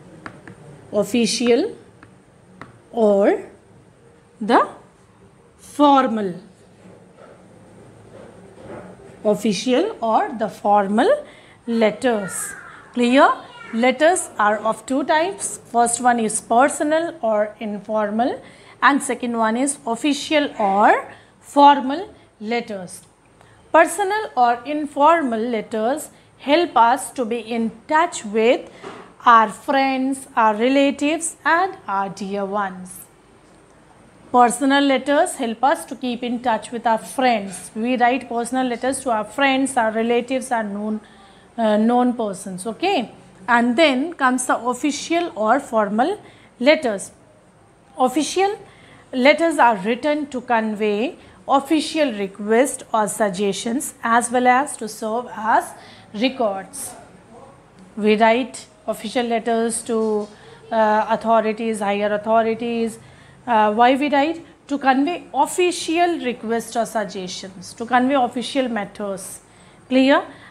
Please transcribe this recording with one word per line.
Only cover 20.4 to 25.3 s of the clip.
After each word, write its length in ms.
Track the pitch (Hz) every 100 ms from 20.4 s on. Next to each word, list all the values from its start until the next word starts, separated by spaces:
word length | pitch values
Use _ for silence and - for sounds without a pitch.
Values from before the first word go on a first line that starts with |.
| 285 -
or 500 | 202 196 240 453 - - _ _
formal 760 | - 277 285 285 254 302 415 - - -
letters. 600 | 214 240 226 196 180 - - _ _ _ - _ _
Personal 640 | 311 330 330 392 415 440 -
or 240 | 240 240 262
informal 720 | 302 285 285 294 339 277